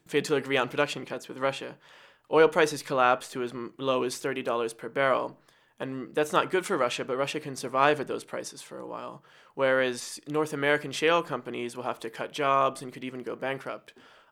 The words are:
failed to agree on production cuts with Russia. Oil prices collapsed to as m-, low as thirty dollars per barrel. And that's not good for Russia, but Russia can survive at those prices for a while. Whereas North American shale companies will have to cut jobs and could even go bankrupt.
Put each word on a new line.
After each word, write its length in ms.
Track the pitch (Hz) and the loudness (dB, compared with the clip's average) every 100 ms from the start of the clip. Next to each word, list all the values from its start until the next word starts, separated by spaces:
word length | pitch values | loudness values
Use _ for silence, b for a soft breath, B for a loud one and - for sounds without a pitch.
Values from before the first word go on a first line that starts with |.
| - | -2
failed 160 | 147 135 | 0 2
to 100 | 139 | 2
agree 200 | 123 135 | 2 2
on 140 | 123 | 2
production 360 | 131 147 135 127 | 0 -2 -2 -10
cuts 220 | 131 - | -10 -10
with 100 | 127 | -4
Russia. 380 | 135 135 123 123 B B B B B | -2 -2 -8 -14 B B B B B
Oil 160 | 151 156 | 6 6
prices 340 | 175 156 143 | 6 2 0
collapsed 520 | - 135 123 131 - | -2 4 4 4 0
to 100 | 135 | -6
as 80 | 120 | -6
m-, 220 | 131 117 - | -6 -10 -4
low 260 | 135 127 | 0 0
as 140 | 123 123 | 0 -2
thirty 240 | 143 131 | -4 -4
dollars 320 | 127 117 113 | -2 -2 -2
per 140 | - 117 | -6 -6
barrel. 500 | 135 135 120 120 - b b b b | 2 4 4 0 -8 b b b b
And 360 | 131 131 123 151 | -8 -8 -4 -2
that's 160 | 151 | 2
not 180 | 165 135 | 2 2
good 160 | 185 175 | 0 0
for 120 | 170 | 2
Russia, 260 | 120 - | 0 0
but 140 | 127 127 | -2 -2
Russia 240 | 139 156 | -2 -4
can 160 | 147 131 | -8 -8
survive 420 | 127 131 147 147 | -2 4 4 4
at 80 | 123 | 0
those 160 | 120 | -6
prices 380 | - 120 - - | -6 -10 -10 -12
for 180 | - 131 | -14 -14
a 80 | 120 | -12
while. 340 | 117 123 123 B B B | -10 -12 -14 B B B
Whereas 680 | B 135 131 127 120 - - - | B 4 4 2 0 -8 -12 -4
North 240 | 151 151 | -2 -2
American 400 | 147 143 147 147 | 2 4 4 2
shale 280 | 131 156 170 | 0 4 4
companies 540 | 165 131 127 120 120 123 | 2 -6 -6 -6 -6 -6
will 80 | |
have 160 | 123 117 | -6 -6
to 100 | - | -8
cut 220 | - 120 | -8 -8
jobs 500 | - 139 139 135 127 | -2 2 4 2 0
and 120 | 131 | -10
could 100 | 120 | -10
even 200 | 127 127 | -10 -8
go 120 | 120 113 | -8 -6
bankrupt. 580 | 131 135 131 110 - - B B B | -4 -4 -8 -12 -14 -20 B B B